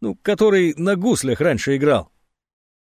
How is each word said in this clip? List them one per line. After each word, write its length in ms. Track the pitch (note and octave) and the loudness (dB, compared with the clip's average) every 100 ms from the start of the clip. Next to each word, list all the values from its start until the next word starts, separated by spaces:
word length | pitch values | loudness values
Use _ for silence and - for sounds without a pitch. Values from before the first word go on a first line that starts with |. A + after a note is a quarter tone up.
ну, 140 | A3 - | -10 -6
который 520 | - G3+ A3 G3 F3 D3+ | -4 0 2 4 2 0
на 180 | F#3 | -2
гуслях 460 | F#3+ A3+ G3+ C3+ A#2 | -2 0 -2 -2 -2
раньше 360 | D#3+ A#2 C3+ C#3 | 0 0 -2 0
играл». 360 | D3 A2+ - _ _ _ _ _ _ _ | 2 0 -2 _ _ _ _ _ _ _